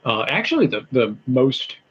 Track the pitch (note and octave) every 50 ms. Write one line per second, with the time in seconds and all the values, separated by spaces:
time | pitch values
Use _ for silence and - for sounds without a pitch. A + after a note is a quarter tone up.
0 | - B2 A2 G#2+ - - C#3+ G3+ A3+ - E4 D#4 G3+ B2+ G#2 G#2+ - - B2+ B2+
1 | A2+ G#2 G#2+ - - C3 B2+ B2+ C3 C3+ C3 - - - - - _ _